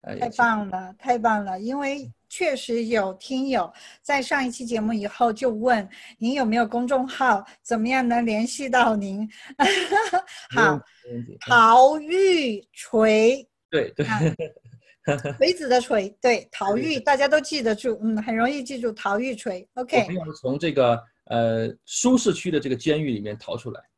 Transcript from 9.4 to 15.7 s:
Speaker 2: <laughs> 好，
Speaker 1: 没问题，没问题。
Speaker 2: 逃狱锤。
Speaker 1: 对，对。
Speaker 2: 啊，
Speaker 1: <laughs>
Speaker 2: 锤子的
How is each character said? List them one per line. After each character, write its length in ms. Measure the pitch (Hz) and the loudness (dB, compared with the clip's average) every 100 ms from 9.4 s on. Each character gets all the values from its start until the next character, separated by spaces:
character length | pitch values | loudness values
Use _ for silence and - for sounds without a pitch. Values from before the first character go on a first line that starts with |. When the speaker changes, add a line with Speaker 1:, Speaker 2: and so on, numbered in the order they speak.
| - 277 | -20 0
Speaker 2:
<laughs> 960 | 320 381 359 403 440 359 - - - | 2 2 0 0 2 -2 -4 -20 -4
好， 80 | - | 2
Speaker 1:
没 80 | 214 | 2
问 80 | 147 | 2
题， 60 | - _ 123 | -6 _ -12
没 40 | |
问 120 | 120 120 | -12 -12
题。 100 | - | -14
Speaker 2:
逃 580 | - 240 226 240 269 311 | 4 6 8 10 8 6
狱 680 | 302 370 392 349 269 202 - | -2 2 4 2 0 -4 -10
锤。 760 | - - 220 220 214 226 269 - _ _ | -20 -4 2 4 6 4 2 -6 _ _
Speaker 1:
对， 220 | 156 117 - | -2 -2 -4
对。 100 | 135 | -4
Speaker 2:
啊， 140 | 127 156 - 160 - - - _ _ - | 0 0 -2 -10 -12 -20 -20 _ _ -4
Speaker 1:
<laughs> 320 | 143 143 123 | -4 -4 0
Speaker 2:
锤 140 | 302 | 0
子 160 | 349 | 0
的 120 | 285 | 2